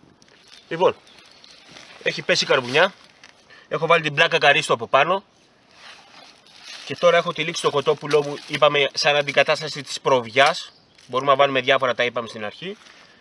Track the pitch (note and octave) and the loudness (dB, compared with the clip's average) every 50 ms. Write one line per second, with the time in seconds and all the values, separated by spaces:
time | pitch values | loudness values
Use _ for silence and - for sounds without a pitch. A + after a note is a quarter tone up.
0 | _ _ _ _ _ _ _ _ _ _ - - _ _ E3 D#3+ F3 - A2+ - | _ _ _ _ _ _ _ _ _ _ -20 -20 _ _ -8 -2 -2 -2 -2 -4
1 | _ - - - - - - - - - - - _ - - - - - - - | _ -20 -20 -20 -20 -20 -20 -20 -20 -20 -20 -20 _ -20 -20 -20 -20 -20 -20 -10
2 | - E3 E3 - D3+ - F#3 D#3+ - D#3 D#3+ C#3 B2+ A#2+ B2+ D3 F3 G3 - _ | -8 -8 -8 -6 -4 -2 -2 -2 0 0 0 0 0 0 0 2 2 0 0 _
3 | - _ _ _ - - _ _ _ _ - - - _ - D3+ D#3+ D#3 E3+ E3+ | -20 _ _ _ -20 -20 _ _ _ _ -20 -20 -12 _ -6 -4 0 2 2 2
4 | D#3+ D#3 C#3+ D3 - - E3+ D#3+ D3+ D3 C#3+ D#3 D3 - D#3 A2+ A2+ G#2 - C3+ | 2 -2 0 0 2 2 2 2 4 4 4 2 2 0 -2 -4 -2 0 2 2
5 | C#3+ E3 F#3 G3 - _ _ _ _ _ _ _ _ _ _ - - - - - | 2 2 0 -4 -4 _ _ _ _ _ _ _ _ _ _ -20 -20 -20 -20 -20
6 | - _ - - - - - _ _ - - - - - - - - - C#3 - | -20 _ -20 -20 -20 -20 -20 _ _ -20 -20 -20 -20 -20 -18 -16 -12 -12 -6 0
7 | - F3 E3+ E3+ E3 E3+ D#3+ - D#3 D#3+ E3+ - - D#3+ C#3+ C#3+ C3+ D#3+ D3+ C#3+ | 2 4 4 4 2 0 -4 -4 -6 -6 -6 -4 -2 -2 0 0 0 0 0 0
8 | - D3 D3 D3+ C#3+ C#3+ D3 C3+ - - D#3 C#3+ D3+ D3 D3 D3 C#3 C3+ - - | 0 0 2 2 2 0 -6 -10 -10 -10 0 2 2 2 4 2 0 0 -2 -2
9 | - D#3 C#3+ D3 D3 D3 - D3+ C3+ - D#3 C#3 D#3+ D3 - D3 C3 - - - | 0 0 0 0 -2 0 0 2 2 2 0 -2 -4 -8 -10 -12 -12 -12 -12 -6
10 | - D3+ C3+ B2+ A#2 A2+ G#2+ C3 C3+ D3+ F3 - - - - _ _ _ _ _ | 0 0 0 0 0 0 2 2 4 4 2 -2 -8 -14 -20 _ _ _ _ _
11 | _ - B2 B2+ C#3 C#3+ C#3 C3 C#3+ C#3 C3+ C3 B2 B2+ C3+ C3+ C3 B2+ A#2 - | _ -6 -6 -2 2 2 4 4 4 2 2 0 0 2 0 2 0 -2 -2 -2
12 | B2 A#2+ A2+ B2+ A#2 A2 - A2+ G#2+ G#2 - - D#3 F3+ G#3 - - - - - | -2 -2 -2 -6 -8 -8 -10 -12 -12 -12 -12 -12 -14 -14 -14 -16 -20 -20 -20 -20
13 | - - _ _ | -20 -20 _ _